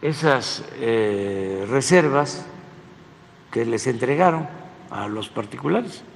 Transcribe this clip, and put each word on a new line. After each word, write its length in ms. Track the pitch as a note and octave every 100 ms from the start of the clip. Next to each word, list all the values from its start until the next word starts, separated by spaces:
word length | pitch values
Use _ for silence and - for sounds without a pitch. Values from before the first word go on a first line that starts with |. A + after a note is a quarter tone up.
esas, 600 | D3+ D3+ D#3 C3+ A2 - -
eh, 880 | - A#2 A2+ G#2+ G2+ G2+ G2 F#2+ F#2+ G2+
reservas 760 | C3 B2+ F3+ D3+ C#3 C#3+ - - - - - - - - - - - -
que 140 | -
les 220 | A#2 A#2 C3
entregaron 640 | A#2 B2 C#3+ F3+ D#3+ D#3+ - - - -
a 160 | - G#2
los 220 | G#2+ G#2
particulares. 760 | - G#2+ A#2+ C#3 G3 A#3 - -